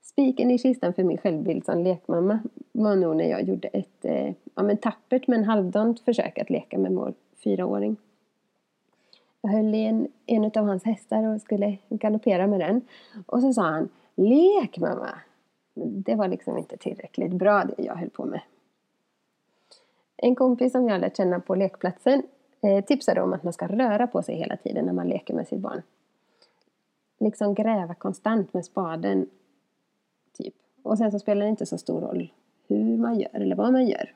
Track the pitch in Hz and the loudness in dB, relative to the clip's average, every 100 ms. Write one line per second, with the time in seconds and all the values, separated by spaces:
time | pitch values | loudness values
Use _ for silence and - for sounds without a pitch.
0 | - - 269 262 240 247 262 254 175 185 | -6 0 2 2 2 4 2 2 0 0
1 | 185 165 202 160 - 165 - 175 180 175 | 0 2 -2 -2 -2 -2 -2 0 0 -2
2 | - 170 185 214 220 - - 233 214 196 | -2 0 2 0 -4 -14 -10 -2 2 4
3 | 175 160 165 185 190 190 - 196 185 _ | 2 2 0 0 -2 -2 -4 -6 -6 _
4 | - - - 185 - - 202 208 220 - | -4 -2 -2 -6 -12 -2 0 0 -2 -6
5 | _ 254 262 240 208 220 185 208 226 233 | _ -2 2 0 2 2 0 0 0 0
6 | - 233 - - - - - - 190 185 | 0 0 -2 -4 -4 -4 -4 -2 0 0
7 | - - _ _ - 196 185 202 202 214 | -4 -8 _ _ -2 -2 0 -2 -2 -4
8 | _ _ _ _ _ _ _ _ _ _ | _ _ _ _ _ _ _ _ _ _
9 | _ - _ _ 214 208 214 220 220 226 | _ -20 _ _ -2 0 2 0 0 0
10 | - _ - 226 214 220 208 190 220 214 | -2 _ 0 2 2 2 0 0 -2 -4
11 | - 220 220 214 - 208 202 196 _ 220 | -2 -2 0 -2 -2 -2 0 -4 _ -4
12 | 220 220 233 185 196 202 160 226 - - | 0 0 2 2 2 2 2 0 -2 -20
13 | - 214 185 247 269 233 175 160 - _ | -20 -20 -4 2 2 2 2 0 -4 _
14 | _ - 196 269 359 403 254 - 165 - | _ 0 4 6 6 4 0 -4 -4 -4
15 | - - - _ _ _ _ - 165 196 | -8 -12 -18 _ _ _ _ -8 -8 -6
16 | 190 226 190 185 - - 165 - - 190 | -2 0 0 -2 -6 -6 -8 -10 -10 -10
17 | - - 175 180 190 208 - - - 170 | -12 -6 -4 0 2 2 0 -6 -8 -6
18 | 175 - - - - _ _ _ _ _ | -10 -8 -8 -8 -14 _ _ _ _ _
19 | _ _ _ _ _ _ _ - _ _ | _ _ _ _ _ _ _ -20 _ _
20 | _ - 240 247 262 247 254 254 240 196 | _ -2 0 4 2 2 0 0 0 0
21 | 185 - 185 180 - 190 190 - 180 175 | -2 0 0 0 -2 -2 -2 -2 -6 -2
22 | - 277 - _ _ _ 208 196 196 277 | 2 2 0 _ _ _ 2 2 2 0
23 | - - 185 185 175 170 180 202 254 214 | 2 0 0 -2 -6 -6 -4 0 0 2
24 | 247 - - 160 160 - - - 170 180 | 0 -2 -4 -6 -6 -6 -4 -4 -2 -2
25 | 175 - - - - - 190 - - _ | -2 -4 -4 -6 -4 -6 -6 -10 -14 _
26 | _ _ _ _ _ _ _ _ _ _ | _ _ _ _ _ _ _ _ _ _
27 | _ _ 220 214 208 202 220 214 170 175 | _ _ -2 0 -2 0 0 -2 -4 -8
28 | 190 185 214 226 196 185 170 - 175 160 | -8 -4 -2 -2 -2 -6 -6 -6 -6 -4
29 | 165 196 185 _ _ _ _ _ _ _ | -2 0 -2 _ _ _ _ _ _ _
30 | _ _ _ - - - _ _ 269 220 | _ _ _ -14 -14 -14 _ _ -4 0
31 | 220 202 - 202 208 220 - 170 - 165 | 0 0 0 0 0 -2 -4 -8 -6 -6
32 | - 180 175 _ _ _ _ 208 220 226 | -4 -6 -8 _ _ _ _ 0 2 2
33 | 233 233 - - 196 185 214 262 247 - | 0 0 -2 -2 -2 0 4 4 4 0
34 | - | -6